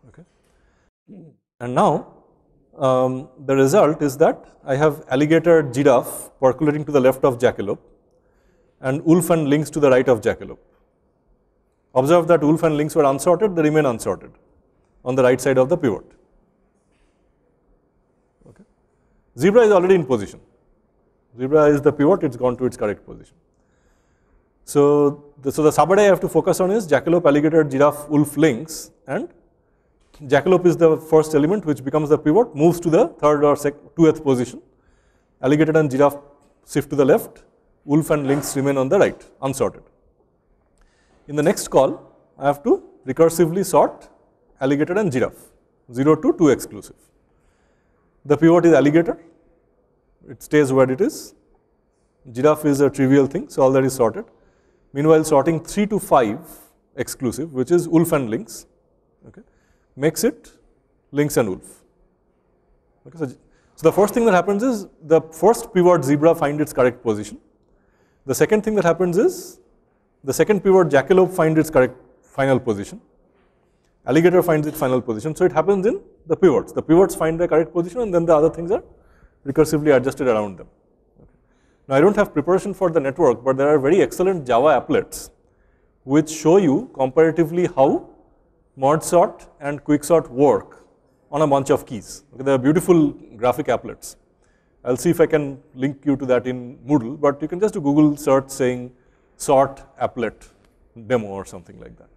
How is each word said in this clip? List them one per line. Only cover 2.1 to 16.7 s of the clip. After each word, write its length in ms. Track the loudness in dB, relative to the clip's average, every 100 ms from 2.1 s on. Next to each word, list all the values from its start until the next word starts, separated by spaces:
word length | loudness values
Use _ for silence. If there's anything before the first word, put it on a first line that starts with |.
| _ _ _ _ _ _ -4
um, 500 | 0 0 0 -4 -12 _ -4
the 80 | 0
result 440 | 2 4 2 0
is 140 | -4 0
that 260 | 0 0 -12 _
I 140 | -6 0
have 260 | 0 -2 -6
alligator, 520 | -2 2 2 4 2
giraffe 680 | 2 0 2 2 0 -14 -18 _
percolating 460 | -2 0 -2 -4 -2
to 80 |
the 80 | 0
left 240 | 2 2 -2
of 120 | 0
jackalope 420 | -2 -2 -8 -10 _ _ _ _ _ _ _ _ _ _
and 240 | -6 -6
wolf 260 | 2 2 2
and 200 | -2 0
lynx 200 | -2 -2
to 100 | 0
the 80 | 2
right 180 | 4 2
of 140 | 0
jackalope. 380 | 0 -6 -10 -20 _ _ _ _ _ _ _ _ _ _ _ _ _
Observe 320 | -2 2 2 2
that 120 | 2
wolf 220 | 2 0
and 140 | 0 -2
lynx 180 | -2 0
were 80 |
unsorted, 500 | 0 0 0 0 0
they 100 | 0
remain 220 | 0 0 0
unsorted 460 | -2 -6 -8 -10 _ _ _ _ _ _ _
on 100 | -6 0
the 60 |
right 200 | 2 2
side 160 | 0 0
of 100 | 0
the 80 | 0
pivot. 300 | -2 -4 -10 _ _ _ _ _ _